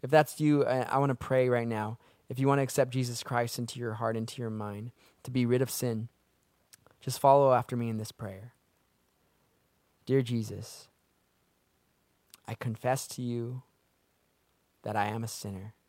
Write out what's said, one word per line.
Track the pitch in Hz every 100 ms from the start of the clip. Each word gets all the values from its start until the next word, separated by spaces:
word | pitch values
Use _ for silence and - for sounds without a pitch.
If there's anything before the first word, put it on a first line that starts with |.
If | 131
that's | 156 147 -
you, | 151 147
I, | 135 127
I | 120 135
wanna | 139 127
pray | - 131 127
right | 120 117
now. | 110 107 113 _ _ _
If | 120
you | 135
want | 139
to |
accept | 135 - 127
Jesus | 127 123 117
Christ | - 120 117 -
into | 120 127
your | 120
heart, | 110 113 113
into | 113 -
your | 117
mind, | 110 104 104 120 _ _ _
to | -
be | 127
rid | 120 123
of | 127
sin, | - 123 110 117 _ _ _ _ _ _ - _ _
just | - 127
follow | 139 139 139
after | 127 117 123
me | 117
in | 110
this | 107
prayer. | - 104 95 120 _ _ _ _ _ _ _ _ _ _ _ _ _ _ _ -
Dear | 135
Jesus, | 120 120 107 101 110 - - _ _ _ _ _ _ _ _ _ _ _ _ _ _ - -
I |
confess | 113 120 113 127 135 -
to | -
you | 123 120 117 127 - _ _ _ _ _ _ _ _ _ _ _
that | 110
I | 107 104
am | 110
a | 113
sinner. | - 104 98 104 -